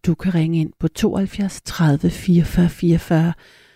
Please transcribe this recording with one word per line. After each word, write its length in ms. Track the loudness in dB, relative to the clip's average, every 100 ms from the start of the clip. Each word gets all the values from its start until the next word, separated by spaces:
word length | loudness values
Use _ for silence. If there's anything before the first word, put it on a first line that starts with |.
| -2
du 100 | -2
kan 200 | 0 0
ringe 240 | 0 0
ind 140 | -2 -2
på 80 | -6
tooghalvfjerds 720 | 0 -2 0 -4 -4 -6 -8
tredive 480 | -8 0 2 2 0
fireogfyrre 580 | -2 2 2 2 2 0
fireogfyrre. 640 | 0 0 0 0 0 0 -4 _ _ _